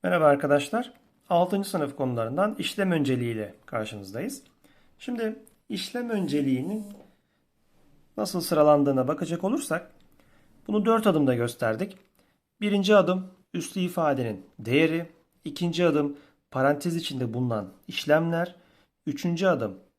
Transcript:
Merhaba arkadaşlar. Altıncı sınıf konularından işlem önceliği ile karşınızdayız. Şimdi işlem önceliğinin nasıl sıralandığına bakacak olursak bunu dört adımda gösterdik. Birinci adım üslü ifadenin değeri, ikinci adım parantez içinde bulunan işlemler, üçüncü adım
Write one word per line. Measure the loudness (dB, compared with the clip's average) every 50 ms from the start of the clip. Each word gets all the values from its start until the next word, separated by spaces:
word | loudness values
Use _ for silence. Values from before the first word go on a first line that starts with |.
| 0
Merhaba | 0 2 6 6
arkadaşlar. | 6 6 6 4 2 2 2 2 0 -4 -4 -4 -6 -12 _ _ _ _ _ _ _
Altıncı | 2 2 2 2 0 -2 -2 -2
sınıf | -2 -2 -2 -4 -4
konularından | -4 -4 -2 -2 -2 -4 -4 0 0 0 0 -2 -4
işlem | -8 -8 -4 -2 0 0
önceliği | 2 2 2 0 0 0 -2 -4 -4
ile | -4 -6 -8 -12 _ _
karşınızdayız. | -8 -6 -6 -6 -6 -10 -12 -14 -10 -10 -8 -8 -8 -8 -12 -16 _ _ _ _ _ _ _ _ _ _ _
Şimdi | -10 -8 -6 -4 -4 -6 -6 -8 -16 _ _ _ _ _
işlem | -8 -8 -8 -6 -6 -6 -4 -2
önceliğinin | -2 -2 -2 0 0 0 0 0 0 0 -2 -4 -6 -8 -8 -10 -16 -20 -20 _ _ _ _ _ _ _ _ _ _ _ _ _ _ _ _ _ _ _ _ _ _ -6
nasıl | -6 -4 -4 -6
sıralandığına | -2 0 4 6 8 8 8 6 6 4 2 2 0 0
bakacak | -2 -4 -4 -6 -4 -4 -2
olursak | -2 -2 -2 -4 -4 -6 -6 -6 -10 -20 _ -20 _ _ _ _ _ _ _ _ _ _ _ _ -4
bunu | -2 0 2
dört | 2 2 4 4 2
adımda | 4 4 4 4 2
gösterdik. | 2 0 -2 -2 -2 -2 -2 -2 -2 -6 -8 -8 -20 _ _ _ _ _ _ _ _ _ _ _ _
Birinci | -2 0 0 0 4 6 6
adım | 6 6 6 2 -2 -2 -8 -16 _ _ _ -8
üslü | -8 -8 -6 -4 -4
ifadenin | -4 -2 0 0 0 2 2 0 -2 -4 -4 -8 -12 -20 _ -14
değeri, | -4 0 2 4 4 4 2 -2 -6 -8 -14 _ _ _ _ _ _
ikinci | -12 -6 -4 -4 -2 0 2 2
adım | 4 4 4 0 0 -4 -8 -16 _ _ _ _ _
parantez | -4 0 2 2 2 2 -2 -4 -4
içinde | -2 -4 -6 -6 -4 -4 -4 -2
bulunan | -2 -2 -2 -2 -4 -6 -8 -14 _ _ -10
işlemler, | -10 -8 0 2 2 4 4 0 -2 -2 -4 -6 -8 _ _ _ _ _ _ _ _ _ _
üçüncü | -8 -8 -4 -4 -4 -2 2 2 2
adım | 2 2 0 -6 -6 -10 -18 _ _